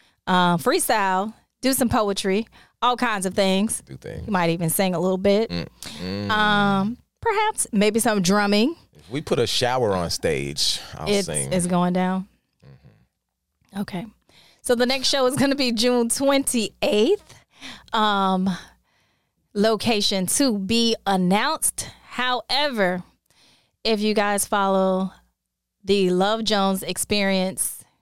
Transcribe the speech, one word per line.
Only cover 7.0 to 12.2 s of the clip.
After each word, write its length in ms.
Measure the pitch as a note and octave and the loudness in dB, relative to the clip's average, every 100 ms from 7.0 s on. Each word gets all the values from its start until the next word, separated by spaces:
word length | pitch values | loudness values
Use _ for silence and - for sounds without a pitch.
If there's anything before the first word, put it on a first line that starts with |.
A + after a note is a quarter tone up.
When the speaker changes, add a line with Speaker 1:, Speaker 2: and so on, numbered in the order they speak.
| _ _ | _ _
Speaker 1:
perhaps 460 | A4+ G#4 G#4+ - - | -2 0 0 -2 -2
maybe 280 | G3+ G#3 A3 | 2 2 2
some 220 | A#3 G#3 | 2 2
drumming. 540 | F3 G#3 G3+ G#3 B3+ E4+ _ - | 2 2 2 2 2 -2 _ -20
Speaker 2:
If 140 | - | -10
we 100 | C#3 | -10
put 180 | - - | -2 0
a 80 | A2+ | 0
shower 480 | - A#2+ C3 A2 | 0 0 2 2
on 140 | F#2 E2+ | 2 -2
stage, 680 | - F2+ C#2 C#2 D2 - - - - | -2 -2 -2 -2 -4 -2 -4 -8 -8
I'll 120 | G3 | -2
Speaker 1:
It's, 180 | G3+ E3+ | -2 -2
Speaker 2:
sing. 260 | D3+ C3+ | -6 -4
Speaker 1:
it's 140 | F#3 F3+ | -2 0
going 260 | F3+ F3+ | 0 0
down. 360 | F3+ F#3 F#3 | 0 -2 -4